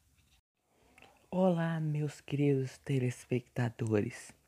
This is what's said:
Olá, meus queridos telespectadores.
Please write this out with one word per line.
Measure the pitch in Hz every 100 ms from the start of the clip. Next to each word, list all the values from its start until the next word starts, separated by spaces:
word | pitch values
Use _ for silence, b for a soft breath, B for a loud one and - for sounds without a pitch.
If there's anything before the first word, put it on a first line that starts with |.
| _ _ _ _ _ _ _ _ _ - - _ _
Olá, | 180 185 165 165 165
meus | 156 147 147 -
queridos | - 139 143 135 131 -
telespectadores. | - 139 123 - - 123 - - 120 - 117 107 110 - - -